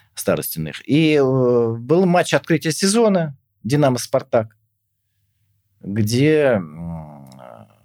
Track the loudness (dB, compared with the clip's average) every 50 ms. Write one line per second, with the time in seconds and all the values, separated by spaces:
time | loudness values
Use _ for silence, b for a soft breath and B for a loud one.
0 | b b _ -6 -4 -2 -2 -2 -4 -6 -8 -8 -8 -8 -10 -12 -4 0 0 2
1 | 2 2 2 2 2 2 2 2 2 2 2 2 2 0 -2 -6 -2 0 2 2
2 | 4 4 2 2 2 2 0 -2 0 0 -2 -2 -2 -4 -4 -2 -2 0 2 2
3 | 2 2 2 0 -2 -4 -8 -14 _ _ _ _ -4 -2 0 2 2 2 2 0
4 | -2 -2 -2 -4 -2 0 0 0 0 -2 -8 _ _ _ _ _ _ _ _ _
5 | _ _ _ _ _ _ _ _ _ _ _ _ _ _ _ _ -12 -6 -2 -2
6 | -2 0 2 2 2 4 4 4 4 2 2 0 -2 -6 -10 -12 -10 -10 -10 -10
7 | -12 -14 -18 -20 -20 -20 -20 -20 -20 -20 -20 -20 -20 -20 _ _